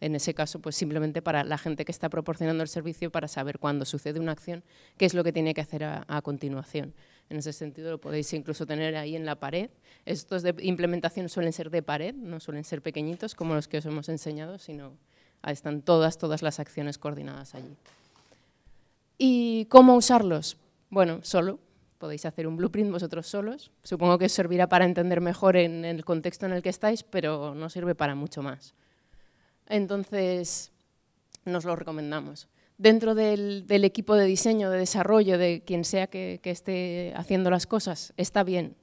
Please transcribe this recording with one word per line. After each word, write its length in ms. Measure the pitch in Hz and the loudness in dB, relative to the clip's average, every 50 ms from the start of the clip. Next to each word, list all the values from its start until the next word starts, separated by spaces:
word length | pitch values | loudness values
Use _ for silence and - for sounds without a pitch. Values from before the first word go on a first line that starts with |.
en 160 | - 156 151 | -6 -4 -4
ese 160 | 143 - - 156 | -2 -2 -4 -2
caso, 280 | - 156 151 - - | -2 -4 -4 -6 -8
pues 160 | - 156 147 | -10 -8 -6
simplemente 440 | - 185 151 151 156 156 156 147 165 | -4 -4 -4 -2 -2 -2 -2 -4 -4
para 240 | 160 170 156 147 143 | -4 -2 0 0 -2
la 140 | - 151 147 | -2 -4 -6
gente 260 | - 165 156 135 151 | -4 -6 -6 -6 -6
que 80 | - 170 | -8 -8
está 160 | - - 160 | -6 -6 -6
proporcionando 540 | - 165 156 - 160 - 170 160 165 160 160 | -4 -4 -4 -4 -4 -4 -2 -2 -2 -2 -4
el 60 | 151 | -6
servicio, 420 | - 175 151 170 160 - 175 165 - | -6 -8 -8 -8 -8 -8 -8 -6 -6
para 160 | 165 156 151 | -6 -6 -6
saber 300 | - 147 135 143 139 139 | -6 -8 -6 -6 -6 -4
cuándo 260 | - 147 143 143 135 | -4 -2 -2 -2 -4
sucede 340 | - - 143 - 151 151 165 | -6 -6 -8 -6 -6 -6 -4
una 140 | 165 165 151 | -4 -6 -6
acción, 320 | - - - 175 170 175 _ _ _ - _ _ | -8 -10 -12 -12 -12 -14 _ _ _ -20 _ _
qué 80 | - 190 | 2 2
es 80 | 180 180 | 2 4
lo 100 | 175 165 | 2 0
que 80 | 170 160 | 0 0
tiene 200 | 170 160 160 156 | 0 0 0 -2
que 80 | 160 | -2
hacer 240 | 151 - - 147 151 | -6 -8 -8 -8 -8
a, 200 | 151 151 151 - - | -8 -8 -10 -10 -6
a 140 | 151 151 147 | -6 -6 -6
continuación. 720 | 147 143 135 - 139 139 135 131 - - 151 143 143 - - - _ _ _ _ - | -6 -8 -8 -8 -8 -8 -8 -10 -8 -8 -8 -8 -8 -12 -18 -20 _ _ _ _ -12
En 80 | 156 | -10
ese 160 | 151 139 156 147 | -10 -8 -10 -10
sentido, 380 | - 160 151 131 - 160 165 | -10 -12 -14 -14 -12 -10 -10
lo 100 | 165 156 | -10 -10
podéis 320 | - 143 151 151 147 - - | -8 -8 -6 -6 -6 -6 -6
incluso 320 | 156 139 - 156 - 156 | -8 -8 -8 -8 -8 -8
tener 300 | 147 151 151 156 156 156 | -6 -6 -4 -4 -4 -4
ahí 180 | 156 151 151 156 | -6 -6 -8 -8
en 120 | 165 160 | -8 -6
la 120 | 156 147 - | -8 -8 -8
pared. 300 | - 139 151 175 202 247 _ _ _ _ _ _ _ | -8 -6 -6 -6 -6 -8 _ _ _ _ _ _ _
Estos 360 | - - 147 - - 190 185 170 | -8 -8 -8 -6 -6 -6 -4 -2
de 120 | 180 175 160 | -2 -2 -2
implementación 680 | - 185 180 170 175 175 175 175 - 165 - - 185 170 | -2 -2 -2 0 0 0 0 -2 -2 -4 -4 -6 -8 -6
suelen 240 | - 185 170 165 160 | -4 -2 -2 -2 -2
ser 180 | - 170 160 | -4 -6 -6
de 120 | 165 170 156 | -4 -4 -2
pared, 320 | - 151 143 156 190 262 | -2 -4 -4 -4 -6 -8
no 260 | 285 240 180 170 160 | -10 -12 -12 -12 -12
suelen 240 | - - 151 147 151 | -12 -10 -10 -10 -10
ser 160 | - - 147 | -8 -10 -8
pequeñitos 540 | - 160 147 151 151 156 170 175 - 220 - | -8 -8 -6 -6 -6 -6 -6 -8 -10 -10 -10
como 200 | - 165 165 160 | -8 -4 -2 -2
los 140 | 151 147 - | -2 -4 -4
que 100 | - 151 | -6 -6
os 60 | 151 | -6
hemos 240 | 156 151 151 147 - | -6 -8 -8 -8 -8
enseñado, 500 | 160 147 - 156 151 151 156 165 190 190 | -8 -8 -8 -8 -10 -10 -10 -12 -14 -16
sino 360 | - - 156 147 139 135 135 - _ _ _ _ _ _ _ _ - | -16 -16 -16 -16 -16 -18 -20 -20 _ _ _ _ _ _ _ _ -8
ahí 100 | - 147 | -8 -8
están 300 | 139 - 151 147 147 143 | -6 -6 -6 -6 -2 2
todas, 340 | - 170 160 160 160 165 | 4 6 6 6 4 0
todas 260 | - - 160 156 151 - | -2 -4 -4 -4 -2 -4
las 160 | 156 147 - | -4 -4 -6
acciones 380 | 147 - - - 147 147 143 - | -8 -10 -8 -8 -8 -8 -8 -8
coordinadas 560 | - 147 147 143 143 139 139 139 139 - - | -10 -10 -10 -10 -10 -12 -14 -16 -16 -18 -18
allí. 220 | 131 127 131 143 - _ _ _ _ _ _ _ _ _ _ _ _ _ _ _ _ _ _ - - _ _ _ _ _ _ _ - | -18 -18 -18 -20 -20 _ _ _ _ _ _ _ _ _ _ _ _ _ _ _ _ _ _ -20 -20 _ _ _ _ _ _ _ 2
¿Y 480 | 269 262 254 240 240 233 226 226 214 | 2 4 4 4 2 2 0 0 4
cómo 280 | 220 - 262 254 254 247 | 10 12 12 12 12 12
usarlos? 640 | 247 226 - 247 233 214 185 165 151 151 - - - _ _ _ _ _ _ | 10 8 6 6 6 4 4 0 0 -2 -6 -10 -12 _ _ _ _ _ _
Bueno, 300 | - 196 185 175 165 170 170 | 2 2 4 4 2 -2 -4
solo. 380 | - - 185 170 190 208 302 _ _ _ _ _ _ _ _ | -2 0 2 2 0 -2 -6 _ _ _ _ _ _ _ _
Podéis 280 | - 156 151 151 - | -12 -10 -10 -8 -8
hacer 220 | 165 - - 160 160 | -8 -8 -6 -6 -6
un 80 | 165 | -4
blueprint 340 | 165 175 - - 208 214 202 | -2 -2 -2 0 0 -2 -2
vosotros 380 | 190 175 185 160 - 165 165 - | -2 -4 -6 -6 -6 -8 -8 -8
solos. 420 | - 202 202 214 247 294 - - _ _ - | -6 -6 -6 -6 -8 -10 -14 -20 _ _ -12
Supongo 340 | - 185 170 175 175 175 175 | -10 -4 0 4 4 4 4
que 80 | 185 | 4
os 60 | 196 - | 2 2
servirá 360 | - 185 170 180 180 180 180 | 0 0 0 2 2 4 4
para 160 | 185 180 185 | 6 6 6
entender 360 | 180 180 175 170 180 180 170 | 4 4 2 0 0 0 0
mejor 360 | 175 175 175 - - 190 185 | 0 0 0 2 4 4 6
en 280 | 180 175 170 165 165 165 | 6 4 2 0 -4 -6
el 200 | 170 170 156 160 | -6 -6 -6 -4
contexto 420 | - 175 160 151 175 175 - 202 | -4 -4 -2 -2 -4 -6 -6 -6
en 60 | 190 185 | -4 -4
el 100 | 180 175 | -4 -4
que 60 | 185 | -4
estáis, 360 | 175 - - 214 226 220 - | -4 -2 0 0 0 -2 -4
pero 500 | _ - 190 170 151 156 147 143 151 143 | _ -4 -4 -2 -2 -2 -4 -6 -8 -8
no 160 | 147 160 165 | -8 -10 -10
sirve 240 | - 180 175 180 170 | -8 -4 -2 -2 -2
para 220 | - 151 143 139 | 0 -2 -2 -2
mucho 260 | 139 143 147 - 147 143 | -4 -6 -8 -8 -8 -8
más. 320 | 139 131 135 - - - _ _ _ _ _ _ _ _ - - _ _ _ _ _ _ _ _ - | -8 -10 -12 -14 -20 -20 _ _ _ _ _ _ _ _ -20 -20 _ _ _ _ _ _ _ _ -4
Entonces, 1040 | 214 208 202 180 202 202 190 - 208 202 190 180 180 180 175 170 - - - - _ _ _ _ _ _ _ _ _ _ _ _ - - _ | -2 -2 0 -2 -2 -4 -4 -4 -2 0 0 0 0 -2 -4 -4 -6 -8 -8 -12 _ _ _ _ _ _ _ _ _ _ _ _ -20 -12 _
nos 200 | 180 180 175 160 | -6 -4 -4 -2
lo 100 | 180 170 | -4 -4
recomendamos. 720 | 165 165 160 160 156 151 147 151 156 143 147 143 151 - _ _ _ _ _ _ - | -4 -6 -8 -8 -8 -6 -6 -6 -6 -8 -10 -12 -16 -20 _ _ _ _ _ _ 4
Dentro 380 | 196 220 220 226 226 220 220 | 8 8 8 8 6 2 2
del, 500 | 214 220 214 208 202 202 202 202 196 185 | 2 2 2 2 0 0 -4 -6 -6 -2
del 180 | 165 202 202 196 | 2 4 6 6
equipo 300 | 190 190 - 190 - 214 | 4 2 0 0 4 6
de 120 | 214 196 | 6 6
diseño, 440 | 190 190 180 - 226 226 214 202 190 | 6 4 4 2 2 2 2 2 0
de 80 | 185 185 | 0 0
desarrollo, 600 | 185 180 - 214 175 - 214 220 208 190 185 175 | 0 0 0 0 2 4 6 6 6 6 4 4
de 260 | 180 175 170 165 - | 4 2 0 -2 -4
quien 180 | - 185 170 170 | -4 -4 -2 -2
sea 220 | - - 196 185 | -2 -2 -2 -2
que, 320 | 190 - 190 185 180 180 175 | -2 -4 -8 -8 -8 -10 -8
que 120 | - 185 175 | -8 -8 -8
esté 600 | - - - 190 180 180 180 175 175 175 175 - | -6 -6 -4 -4 -4 -4 -4 -4 -6 -6 -6 -8
haciendo 340 | - 170 - 196 185 190 180 | -8 -2 0 2 2 4 4
las 160 | 180 175 - | 4 2 2
cosas, 460 | - - 220 - 196 165 - - - - | 0 -2 -2 -2 -2 -6 -8 -10 -10 -6
está 280 | - 180 - - 208 196 | -6 -4 -2 0 0 0
bien, 320 | 180 185 175 165 139 - - | 2 0 -2 -2 -4 -8 -14